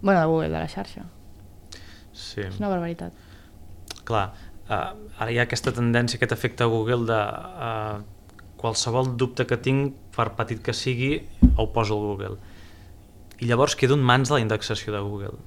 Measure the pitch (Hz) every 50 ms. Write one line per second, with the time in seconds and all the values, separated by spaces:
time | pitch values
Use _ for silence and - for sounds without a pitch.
0 | - 196 196 175 160 160 160 160 160 160 160 - 165 156 - 196 190 - - -
1 | 196 170 - - - - - - - - - - - - - - - - - -
2 | - - - - - - - - 101 92 95 95 208 202 190 175 170 170 170 170
3 | 170 170 - - - - - - - - - - - - - - - - - -
4 | - - 113 107 98 95 - - - - - - - - 110 95 64 - - 214
5 | 214 - - - 110 110 117 120 120 120 - - - 131 113 120 120 117 117 120
6 | 120 117 120 113 123 113 123 - - 120 - - 120 117 113 113 110 113 123 120
7 | 117 110 113 107 104 104 - - - - 185 175 131 117 113 110 107 107 107 104
8 | 104 104 - - - - - - - - - - - 117 110 - - 120 113 127
9 | 127 127 123 117 127 120 123 - 127 - 127 - - 131 135 135 139 139 135 -
10 | - - - - 113 110 - - 113 107 120 104 - - 117 - - 131 127 117
11 | 131 135 147 - - - - - - - - - 110 - - 117 110 104 107 104
12 | 104 104 101 98 101 98 101 98 - - - - - - - - - - - -
13 | - - - - - - - - 120 117 120 117 143 147 - - 135 123 139 147
14 | 131 123 123 131 135 123 147 135 113 107 113 107 - - 113 - - 107 104 101
15 | 101 101 104 101 101 101 - - -